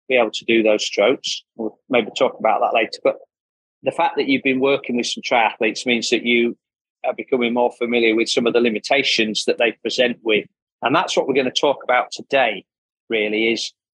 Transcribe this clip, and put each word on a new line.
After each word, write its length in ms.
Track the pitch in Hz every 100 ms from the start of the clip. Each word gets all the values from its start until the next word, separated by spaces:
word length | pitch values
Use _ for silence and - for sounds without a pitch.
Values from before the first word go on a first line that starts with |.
| -
be 60 | 127
able 160 | 110
to 140 | - -
do 180 | 113
those 200 | 110 107
strokes. 600 | - - 104 139 - - - -
We'll 220 | 110 - -
maybe 200 | 123 107 -
talk 200 | 127 -
about 200 | 110 101
that 120 | 117
later. 260 | 117 107 -
But 160 | - - - _ _ _ _ _
the 80 | 131
fact 240 | - 165 -
that 100 | 127
you've 160 | 135
been 160 | 139 131
working 380 | 135 139 - 120
with 100 | 117
some 140 | -
triathletes 640 | - 123 110 - 110 98 127
means 240 | 117 104
that 160 | 113 117
you 320 | 120 117 - _ _ _ _ 131
are 80 |
becoming 400 | 117 107 131 120
more 180 | 120 120
familiar 440 | - 120 120 113 110
with 140 | 110
some 180 | - 117
of 60 |
the 80 | 117
limitations 840 | 120 107 - 139 131 - 107 104 -
that 120 | -
they 160 | 117
present 440 | - 113 - 123 120
with. 240 | 110 104 87 _ _ _
And 120 | 120
that's 220 | 160 190 180
what 120 | 139
we're 60 |
gonna 180 | 135 127
talk 300 | - 147 131
about 280 | - 123 -
today, 540 | - - 135 120 98 - _ _ _ -
really, 440 | 113 107 107 113
is 200 | 113 - - _